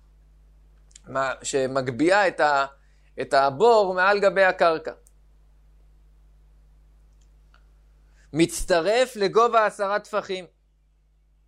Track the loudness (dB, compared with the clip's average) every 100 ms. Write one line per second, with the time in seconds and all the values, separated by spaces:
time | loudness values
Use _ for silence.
0 | _ _ _ _ _ _ _ _ _ -20
1 | -10 -6 -6 -6 -6 -4 -2 -4 -6 -2
2 | 0 2 0 0 0 0 -2 -8 _ _
3 | _ -12 -2 2 2 2 4 4 2 0
4 | 0 2 2 2 2 2 0 0 -8 -16
5 | _ _ _ _ _ _ _ _ _ _
6 | _ _ _ _ _ _ _ _ _ _
7 | _ _ _ _ _ _ _ _ _ _
8 | _ _ -6 0 0 0 -2 0 2 0
9 | 0 -2 0 2 2 2 0 -2 -4 -4
10 | -4 -8 -8 -12 -14 _ _ _ _ _
11 | _ _ _ _